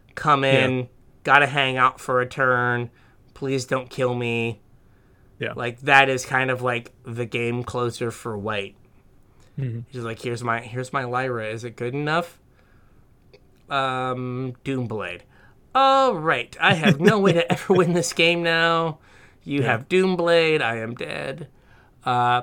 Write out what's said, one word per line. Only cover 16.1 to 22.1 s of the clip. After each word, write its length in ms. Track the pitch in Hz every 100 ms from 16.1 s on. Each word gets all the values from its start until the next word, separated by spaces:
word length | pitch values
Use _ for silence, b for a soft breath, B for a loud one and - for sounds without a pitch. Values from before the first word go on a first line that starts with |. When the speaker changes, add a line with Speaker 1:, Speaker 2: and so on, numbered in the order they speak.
Speaker 1:
right, 400 | 180 156 131 - -
I 140 | 175
have 260 | 175 185 143
no 180 | 190 220
way 140 | 196
to 180 | 170 165
Speaker 2:
<laughs> 0 |
Speaker 1:
ever 200 | 175 -
win 180 | 185 170
this 200 | 175 170
game 300 | - 165 170
now. 560 | 170 165 165 165 165 156 b b b b
You 160 | 151 143
Speaker 2:
Yeah. 60 | 117
Speaker 1:
have 160 | 117 143
Doomblade, 720 | 185 190 175 170 170 160 156
I 140 | 117 117
am 160 | 113
dead." 540 | 123 151 - 143 151 147 b b b b b
Uh, 380 | 120